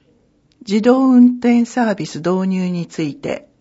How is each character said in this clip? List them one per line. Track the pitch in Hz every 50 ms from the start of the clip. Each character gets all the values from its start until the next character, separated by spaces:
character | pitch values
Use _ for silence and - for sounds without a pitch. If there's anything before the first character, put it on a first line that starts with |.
| _ _ _ _ _ _ _ _ _ _ _ _ -
自 | - 196 220
動 | 208 247 254 262 269
運 | 262 254 247 247 247 247
転 | - - 240 240 240 233
サ | - - 254 240
ー | 220 202
ビ | - 156
ス | 156 - 147
導 | 156 170 180 185 190
入 | 190 190 185 185
に | 180 180 175 165
つ | 160 - -
い | 160 147 139
て。 | - - - - - - _ _ _